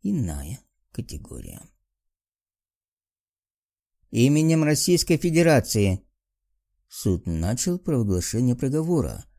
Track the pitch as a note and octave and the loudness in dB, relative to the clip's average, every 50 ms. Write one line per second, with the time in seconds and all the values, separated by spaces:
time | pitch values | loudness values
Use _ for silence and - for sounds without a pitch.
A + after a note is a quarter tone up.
0 | _ G3+ G#3 D#3+ A#2 E2+ D2+ C#2+ C#2 D#2 A#2 - _ _ _ _ _ _ _ - | _ -2 -2 -2 -2 -4 -4 -8 -10 -12 -14 -14 _ _ _ _ _ _ _ -12
1 | - - - D2+ - - - - - G1+ G1+ - - - _ _ _ _ _ _ | -12 -10 -12 -14 -14 -14 -16 -16 -16 -16 -18 -20 -20 -20 _ _ _ _ _ _
2 | _ _ _ _ _ _ _ _ _ _ _ _ _ _ _ _ _ _ _ _ | _ _ _ _ _ _ _ _ _ _ _ _ _ _ _ _ _ _ _ _
3 | _ _ _ _ _ _ _ _ _ _ _ _ _ _ _ _ _ _ _ _ | _ _ _ _ _ _ _ _ _ _ _ _ _ _ _ _ _ _ _ _
4 | _ _ - A2 A#2 C3+ D3 D3+ D#3 D#3+ E3 D#3+ D#3 D3+ D3+ D3 - - F3+ E3 | _ _ 2 2 4 4 4 4 4 4 4 2 4 2 2 0 2 2 2 2
5 | - - E3+ D3 - F3 D#3+ E3 E3+ E3 D#3 B2 A2 - - G#2+ G2+ G2 F2+ F#2 | 2 0 0 0 0 0 2 4 4 6 4 4 2 2 0 2 2 2 0 -2
6 | _ _ _ _ _ _ _ _ _ _ _ _ _ _ _ _ _ _ - - | _ _ _ _ _ _ _ _ _ _ _ _ _ _ _ _ _ _ -16 -6
7 | - G#2 F#2 E2+ - F2 E2 D#2+ E2 F#2 A#2 - - F3+ F3 F#3 _ - D3+ B2+ | -2 -2 -2 -2 -2 -4 -4 -2 -2 -2 -2 -4 -4 -4 -4 -4 _ -2 -2 0
8 | A2+ G2+ F#2+ F2+ E2+ - - A2+ B2+ B2 B2 B2 - C3+ C#3 D#3 D#3+ E3 F3 D#3 | 0 0 0 -2 -2 -4 -2 0 0 0 0 0 -2 -2 -2 -2 -2 0 0 0
9 | G2 C2+ G#1+ G1+ - _ _ | 0 -2 -6 -12 -16 _ _